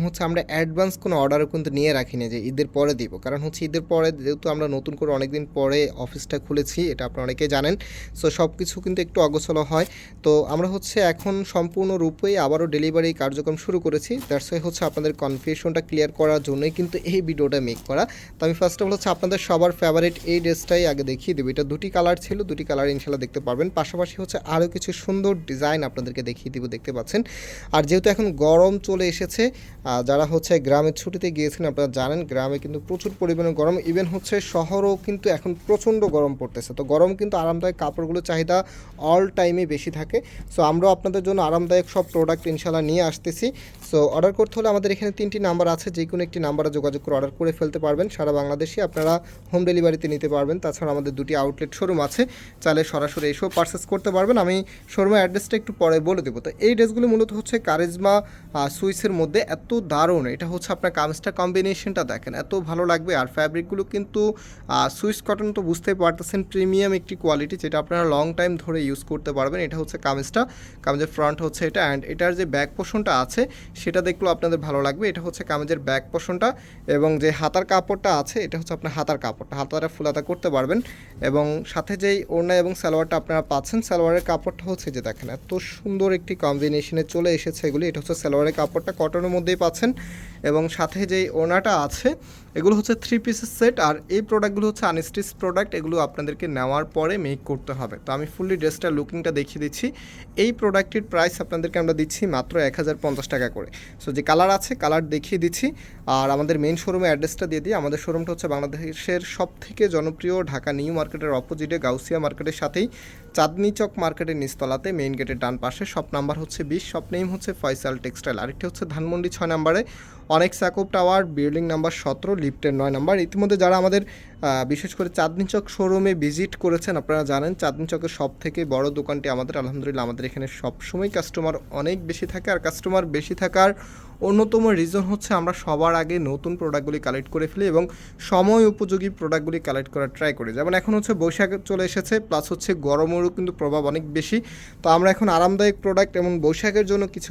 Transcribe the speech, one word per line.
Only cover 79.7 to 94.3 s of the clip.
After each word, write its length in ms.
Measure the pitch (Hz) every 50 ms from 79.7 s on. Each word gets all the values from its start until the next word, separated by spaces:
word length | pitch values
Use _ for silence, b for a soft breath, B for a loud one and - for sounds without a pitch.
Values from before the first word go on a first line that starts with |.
| 151 156 160 160 -
ফুল 120 | - 151 147
হাতা 120 | 139 151 147 -
করতে 180 | 175 - - 170 139
পারবেন। 240 | 131 131 139 190 240 B B B B B B B - 135 135
এবং 160 | 139 147 147 151 151 160 165 - -
সাথে 200 | 165 - - 202 180 196
যেই 140 | 202 196 196 - -
ওড়না 260 | 165 170 170 180 180 180
এবং 100 | 170 185 180 -
সালোয়ারটা 340 | - 160 156 160 160 160 170 156
আপনারা 200 | - - 160 160 156 -
পাচ্ছেন, 280 | 147 139 - - 226 226 - -
সালোয়ারের 340 | 185 170 165 165 170 175 - 175
কাপড়টা 340 | 165 147 - 180 - - 170 190
হচ্ছে 180 | 185 - - 151 131
যে 60 | 123 107
দেখেন 200 | 113 110 - 127 113 123
এত 140 | - - - 185 185 - - -
সুন্দর 340 | - - 202 196 190 196 190 185 175
একটি 140 | 175 - 185 - 160
কম্বিনেশনে 580 | 143 143 139 147 147 151 147 151 - 165 160 156 - -
চলে 160 | 175 170 175 165
এসেছে 240 | 160 - 165 156 - - 147
এগুলি। 160 | 135 151 175
এটা 120 | 165 160 151
হচ্ছে 140 | - - 165 - -
সালোয়ারের 320 | 147 139 143 147 160 151 160
কাপড়টা 320 | 147 - - 165 165 190 180 -
কটনের 320 | 208 - - 175 180 180 180
মধ্যেই 240 | 180 165 180 180 170 175
পাচ্ছেন 260 | 165 170 - 226 247 254 B B B B B B B B B - 147
এবং 140 | 151 156 165 160 -
সাথে 220 | - 160 156 - 190 202 180
যেই 140 | 190 190 185 - -
ওড়নাটা 340 | 160 160 165 180 190 185 220 185 151 143
আছে 240 | 139 - - - 269 330 B B B B B B B - 160
এগুলো 140 | 165 202 214
হচ্ছে 160 | 208 - - 226 - -
থ্রি 120 | - 240 220
পিসের 300 | - 240 220 - 233 - -
সেট। 180 | - 226 247 247 - 156
আর 80 | 151 156 151 - - 185
এই 60 | 214 208
প্রোডাক্টগুলো 360 | -